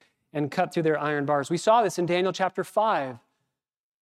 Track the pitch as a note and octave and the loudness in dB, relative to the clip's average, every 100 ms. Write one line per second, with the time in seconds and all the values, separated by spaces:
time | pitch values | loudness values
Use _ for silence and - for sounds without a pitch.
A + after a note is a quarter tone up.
0 | _ _ _ D3+ D3 F#3 E3+ F3 D#3+ D3 | _ _ _ -6 -2 -2 -2 0 0 0
1 | D3 D3 C#3+ D3 C3+ E3 - A#3 G3+ - | -2 -2 0 0 0 0 4 4 4 0
2 | E3+ F3 F#3+ E3+ F#3 - F3 - A3 F3+ | 0 0 0 -2 -4 -4 -4 0 0 0
3 | C3+ A#2+ _ _ _ _ _ _ _ _ | -4 -10 _ _ _ _ _ _ _ _